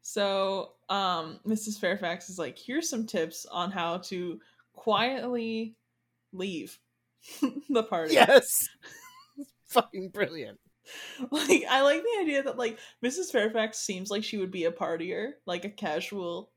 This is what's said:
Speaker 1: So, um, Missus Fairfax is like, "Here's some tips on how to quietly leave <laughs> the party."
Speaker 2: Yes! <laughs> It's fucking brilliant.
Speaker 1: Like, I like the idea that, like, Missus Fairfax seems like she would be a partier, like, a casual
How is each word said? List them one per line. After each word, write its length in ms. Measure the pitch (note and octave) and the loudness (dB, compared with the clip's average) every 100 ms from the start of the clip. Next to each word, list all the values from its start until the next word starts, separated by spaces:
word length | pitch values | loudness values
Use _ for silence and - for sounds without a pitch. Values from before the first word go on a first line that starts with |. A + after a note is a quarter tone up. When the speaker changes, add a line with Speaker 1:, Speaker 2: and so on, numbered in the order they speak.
Speaker 1:
So, 720 | - G#3+ G3+ G3 F#3+ F#3+ - _ - | -6 -2 0 2 0 -2 -6 _ -4
um, 500 | G3 F#3+ E3+ D#3+ - - | 0 2 0 -4 -8 -2
Missus 320 | G#3+ G#3+ G#3 | -2 -2 -2
Fairfax 520 | F3+ G3 F3+ F3+ - | 0 0 -2 -4 -8
is 100 | F3+ | -6
like, 180 | C#3+ - | -6 -8
"Here's 320 | - C#4 E4 | -4 -4 -2
some 160 | A#3+ A3+ | -4 -2
tips 400 | F#3+ E3 - - | -2 -2 -4 -8
on 260 | - F3+ | -4 -4
how 260 | G3 E3+ F3 | -2 -2 -4
to 400 | F3 F#3 F3 D#3+ - _ _ | -6 -6 -6 -8 -14 _ _
quietly 1000 | - - G#3 A#3+ C4 B3 B3 A3+ A3 A3+ A3+ _ _ _ _ _ | -8 0 2 2 -2 -2 -2 -2 -4 -6 -10 _ _ _ _ _
leave 460 | F#3 G3 E3 F#2+ - _ _ _ _ | -6 -6 -4 -10 -14 _ _ _ _
<laughs> 460 | - - C4 D4 - | -20 -4 -2 -2 -2
the 140 | B3+ | 0
party." 300 | A3 F3+ D#3+ D#4+ | 0 -2 4 8
Speaker 2:
Yes! 520 | A#3+ C#4 - - - | 12 10 10 -2 -2
<laughs> 40 | - - - - - - - | -8 -20 -20 -20 -20 -20 -18
It's 140 | C#4 _ _ | -18 _ _
fucking 360 | A#3+ A3+ F#3+ F#3 | 2 2 -6 -8
brilliant. 500 | G#3 F#3 D#3+ G#2+ G#2 _ _ - - - - B3+ | -2 -2 -2 -10 -12 _ _ -20 -16 -16 -12 -4
Speaker 1:
Like, 320 | D4+ D4 E4+ - | -2 4 4 4
I 120 | C4 | 4
like 180 | C#4 D#4+ | 6 4
the 180 | A4 A4 | 0 0
idea 220 | E4 C#4+ | 0 0
that, 140 | C#4 A#3+ | -2 -2
like, 200 | A#3 A3+ - _ | -4 -4 -18 _
Missus 300 | A#3+ D#4 F4+ | -4 -2 0
Fairfax 460 | B3 G#3+ A3+ G#3+ - | 2 2 2 -2 -4
seems 320 | - F#3 G3 | -6 -6 -4
like 140 | G3+ G#3+ | -4 -4
she 120 | G#3+ | -4
would 140 | F#3 | -4
be 140 | F#3 E3 | 0 -2
a 60 | |
partier, 600 | E3 E3+ E3 E3+ F#3 A3+ C#4+ - | 0 -2 -2 -2 -4 -6 -8 -6
like, 180 | F3+ | -6
a 60 | F#3+ | -6
casual 800 | G#3 F#3+ D3+ - G3+ F3 E3+ G#3+ | -6 -2 -2 -4 -6 -6 -6 -10